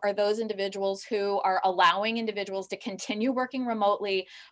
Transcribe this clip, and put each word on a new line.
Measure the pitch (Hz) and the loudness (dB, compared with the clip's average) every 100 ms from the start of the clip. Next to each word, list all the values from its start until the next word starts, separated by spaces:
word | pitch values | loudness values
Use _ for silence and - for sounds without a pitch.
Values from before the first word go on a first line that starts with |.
are | 202 | -2
those | 202 208 214 | 0 2 0
individuals | 220 196 196 196 196 196 | -2 -4 -4 -2 -2 -2
who | - 214 202 196 | -4 -2 0 0
are | 190 185 | 2 2
allowing | 190 180 180 185 214 226 | 2 6 6 4 0 -2
individuals | 226 202 196 196 190 | -2 -2 -4 -6 -6
to | 196 | -8
continue | - 190 - 214 240 | -8 -8 -6 -2 0
working | 254 254 262 247 | 0 -2 -2 -2
remotely, | 226 202 202 202 190 185 - - | 2 2 2 0 -2 -4 -12 -8